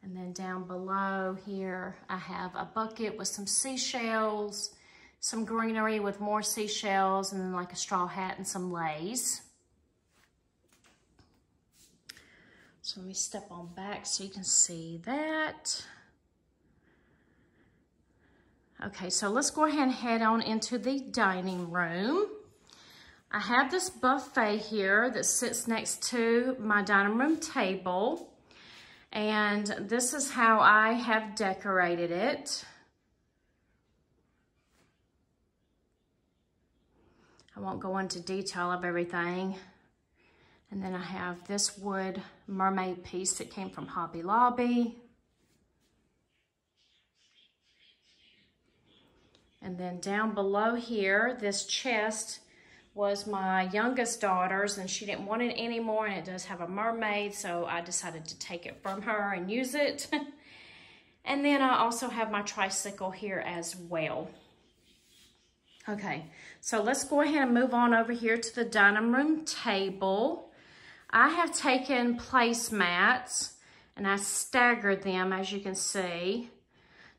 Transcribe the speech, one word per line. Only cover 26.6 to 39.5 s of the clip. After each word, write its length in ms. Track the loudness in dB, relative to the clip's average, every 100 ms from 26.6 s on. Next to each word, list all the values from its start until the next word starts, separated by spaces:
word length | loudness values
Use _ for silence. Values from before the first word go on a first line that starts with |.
| 2 2
dining 340 | 4 4 4 4
room 200 | 2 2
table. 920 | 0 0 0 0 -2 0 0 0 -8 -20 _ -20 -20 -20 -20 -20 -10
And 560 | -4 0 2 2 2 -2 -4
this 340 | -2 0 0
is 180 | -2 -4
how 280 | 2 6 8
I 320 | 10 8 6
have 460 | 2 2 0 0 -2
decorated 720 | -2 -2 0 2 4 2 0
it. 540 | 0 0 -2 -4 -8 -10 -20 _ _ _ _ _ _ _ _ _ _ _ _ _ _ _ _ _ _ _ _ _ _ _ _ _ _ _ _ _ _ _ _ _ _ _ _ _ _ _ _ _ _ _ _ _ _ _ -10
I 60 |
won't 180 | -8 -8
go 180 | -4 -4
into 220 | -4 -6
detail 540 | -6 -6 -4 -4 -2
of 100 | -2
everything. 720 | -2 -2 -2 -2 -2 -2 -4